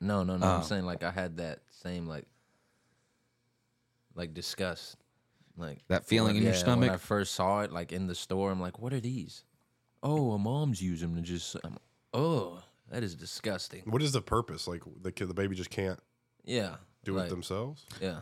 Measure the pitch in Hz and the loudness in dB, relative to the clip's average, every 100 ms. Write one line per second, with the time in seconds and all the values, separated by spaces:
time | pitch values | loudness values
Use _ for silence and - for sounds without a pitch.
0 | 95 101 90 92 95 87 80 101 90 85 | 0 2 2 4 4 4 2 -2 -2 -2
1 | 85 90 90 82 82 - _ - 90 90 | -2 -2 -4 -4 -6 -8 _ -14 -8 -6
2 | 82 78 - _ _ _ _ _ _ _ | -6 -8 -12 _ _ _ _ _ _ _
3 | _ _ _ _ _ _ _ _ _ _ | _ _ _ _ _ _ _ _ _ _
4 | _ 82 85 80 - - 92 82 - - | _ -8 -6 -6 -8 -2 -2 -2 -10 -18
5 | _ _ _ _ _ - 80 71 - 92 | _ _ _ _ _ -10 -10 -8 2 2
6 | - 113 110 104 110 92 90 123 123 92 | 6 6 6 6 6 6 6 6 6 4
7 | - 104 95 - 92 104 104 85 82 90 | 2 2 2 2 4 4 2 -2 -4 -2
8 | 92 87 - 95 98 92 90 95 120 135 | -2 -4 -2 0 0 0 -4 -6 -4 -4
9 | 117 127 - - _ _ _ _ _ _ | -2 -4 -6 -12 _ _ _ _ _ _
10 | 143 151 127 104 104 139 151 95 92 85 | 0 4 4 4 2 2 2 2 0 0
11 | 85 85 85 87 - - - - _ _ | -2 -2 -2 -4 -4 -8 -10 -12 _ _
12 | _ 117 160 147 90 87 - _ - 110 | _ 0 2 2 -2 -10 -20 _ -10 -6
13 | 104 82 85 - 110 92 - - 95 120 | -6 -6 -12 -6 -4 -4 -6 -10 -2 0
14 | 151 131 - 110 117 76 - 87 82 78 | 2 0 2 0 0 -6 -6 -8 -10 -10
15 | 92 - 92 90 98 92 87 - 95 90 | -8 -4 -4 0 -2 -2 -4 -2 -2 -4
16 | _ _ _ _ - 120 95 - - _ | _ _ _ _ -4 -2 -2 -6 -18 _
17 | 107 95 90 90 85 95 127 151 - - | -4 -2 -2 -4 -4 -4 -4 -10 -16 -6
18 | - 78 | -4 -2